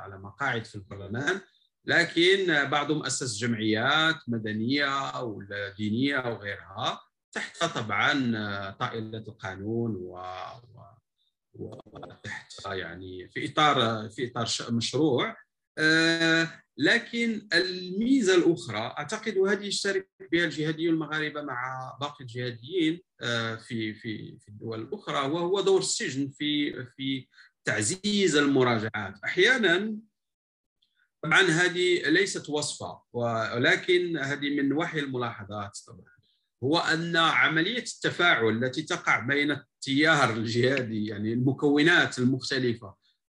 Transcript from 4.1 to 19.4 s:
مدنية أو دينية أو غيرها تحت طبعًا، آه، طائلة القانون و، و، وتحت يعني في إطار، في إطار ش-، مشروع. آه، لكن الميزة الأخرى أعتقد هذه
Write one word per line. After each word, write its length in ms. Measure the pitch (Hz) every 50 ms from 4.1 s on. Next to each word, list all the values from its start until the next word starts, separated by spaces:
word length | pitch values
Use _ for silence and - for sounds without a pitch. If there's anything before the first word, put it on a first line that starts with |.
| 156 156 - -
مدنية 800 | 120 113 104 107 107 110 110 120 139 147 147 139 139 139 135 139
أو 340 | 139 135 127 117 101 101 101 101 101 101 101 98 98 -
دينية 380 | 107 107 107 117 135 143 143
أو 200 | 135 127 120 113
غيرها 640 | 101 104 101 98 92 - - 95 104 127 160 180 - - _ _ _ _ _ -
تحت 320 | 220 - - - - 170
طبعًا، 680 | 165 156 143 113 107 101 104 117 135 147 143 131 120 113
آه، 340 | 107 107 104 101 101 98 98
طائلة 540 | 98 - 127 117 - 117 110 110 113 113 113 -
القانون 680 | 101 _ - 98 92 95 98 107 113 117 117 117 107
و، 220 | 92 90 90 90 90 92 90 92 92 92 - - - - - - - 90 - - _ _ _ _ _ _ _ _ _ _ _ _
و، 240 | - 101 - - - -
وتحت 800 | - - - - - - - _ - - - - _ - - -
يعني 640 | 98 98 95 90 82 85 90 92 92 92 92 90 -
في 240 | _ - 117 151 -
إطار، 560 | - 156 151 139 131 117 113 113 110 107 110
في 200 | - - 131 117
إطار 160 | - 127 113
ش-، 240 | 117 - - - 113
مشروع. 680 | 117 117 113 - - 127 151 156 123 131 190 226 220 - - _ _ _ _ _ _ -
آه، 680 | 156 156 160 160 165 165 165 165 165 165 160 165 165 160 - - _ _ _ -
لكن 680 | 139 175 220 233 226 - - 233 233 233 226 202 - - -
الميزة 840 | 170 185 185 185 185 185 180 180 196 226 240 269 277 220 180 190
الأخرى 440 | 180 156 165 165 - - - 107 107
أعتقد 600 | 113 123 - - 143 - 214 214 - 226 202
هذه 280 | 190